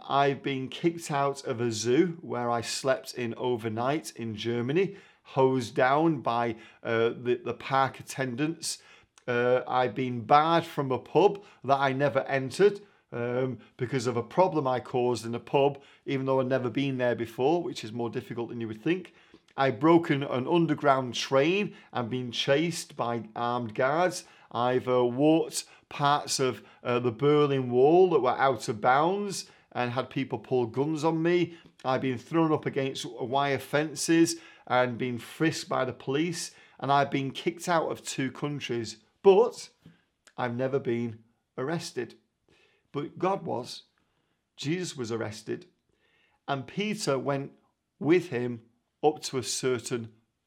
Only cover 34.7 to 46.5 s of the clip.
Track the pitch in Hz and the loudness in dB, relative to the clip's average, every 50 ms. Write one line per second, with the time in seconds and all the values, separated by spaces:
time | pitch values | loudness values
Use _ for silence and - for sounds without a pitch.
34.7 | 127 127 127 127 120 107 131 127 120 113 - - - - 160 160 143 - - - | 2 2 2 2 0 -4 -4 -4 -6 -8 -10 -12 -4 -2 0 0 0 -2 -6 -4
35.7 | - 131 131 123 113 - - 135 135 151 165 180 165 170 - - - - - _ | -2 -2 -2 -4 -6 -8 -6 -4 -2 -2 -2 -2 -4 -6 -10 -10 -14 -18 -20 _
36.7 | _ - 131 135 139 143 139 135 - 139 135 135 127 - - 180 170 - - 180 | _ -6 0 2 2 2 2 2 -2 -2 -4 -4 -6 -6 -4 -4 -4 -4 -2 0
37.7 | 170 160 143 139 127 - - - - - 135 127 127 - 147 147 147 135 - - | 0 0 0 -2 -4 -8 -8 -8 -6 -4 -4 -4 -4 -6 -8 -6 -6 -8 -6 -6
38.7 | 120 117 113 104 - - _ _ _ _ - 196 190 202 247 - - - - - | -6 -6 -6 -8 -12 -16 _ _ _ _ 6 8 8 8 6 4 0 -6 -14 -18
39.7 | _ _ - - - _ _ _ _ _ _ _ _ - 127 123 120 120 131 - | _ _ -20 -20 -20 _ _ _ _ _ _ _ _ -6 -4 -4 -2 -2 -2 -2
40.7 | 139 135 110 120 117 117 120 117 110 - _ _ _ _ _ _ _ - 127 147 | -2 -2 -2 -2 -2 -2 -2 -4 -8 -12 _ _ _ _ _ _ _ -8 -6 -4
41.7 | 170 165 - - - 131 117 110 - _ _ _ _ _ _ _ _ _ _ _ | -4 -6 -6 -8 -8 -8 -8 -8 -12 _ _ _ _ _ _ _ _ _ _ _
42.7 | _ _ _ _ - 196 - - - - 170 190 196 190 165 135 120 117 123 120 | _ _ _ _ -10 -8 -8 -8 -6 -4 -2 -2 -2 -2 -4 -6 -6 -6 -8 -10
43.7 | - - - _ _ _ _ _ _ _ _ _ _ _ _ _ _ - - 139 | -14 -18 -20 _ _ _ _ _ _ _ _ _ _ _ _ _ _ -8 -6 -4
44.7 | 175 185 180 139 - 139 120 107 117 110 113 110 107 - - 123 120 117 - - | -4 -4 -4 -6 -8 -8 -6 -4 -4 -4 -4 -6 -8 -10 -10 -8 -8 -8 -10 -16
45.7 | _ _ _ _ _ _ _ _ _ _ _ _ _ _ _ - | _ _ _ _ _ _ _ _ _ _ _ _ _ _ _ -6